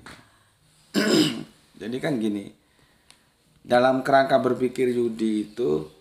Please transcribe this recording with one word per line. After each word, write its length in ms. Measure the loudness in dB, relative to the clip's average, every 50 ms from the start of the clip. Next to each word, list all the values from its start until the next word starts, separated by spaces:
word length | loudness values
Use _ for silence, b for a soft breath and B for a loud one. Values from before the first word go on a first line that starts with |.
| -20 -20 -20 -20 -20 _ _ _ _ _ _ _ _ _ _ _ _ _ -2
<clears throat> 800 | -2 0 2 4 2 2 2 -2 -6 -12 -16 -18 _ _ _ _ -12
Jadi 180 | -10 -8 -8 -6
kan 160 | -4 -4 -2
gini, 320 | -2 -2 -4 -4 -6 -8 -12 -18 _ b b b b b b b b b b b b b b b _ _ _ _ _
dalam 400 | -4 0 2 4 4 4 2 0
kerangka 400 | 0 2 4 4 4 4 2 2
berpikir 480 | 2 2 0 0 -2 -2 -2 -2 -2 0
Yudi 560 | 0 0 -2 -2 -2 -2 -2 -2 -2 -2 -4
itu 400 | -6 -6 -4 -2 -2 -2 -2 -4 -8 -16 _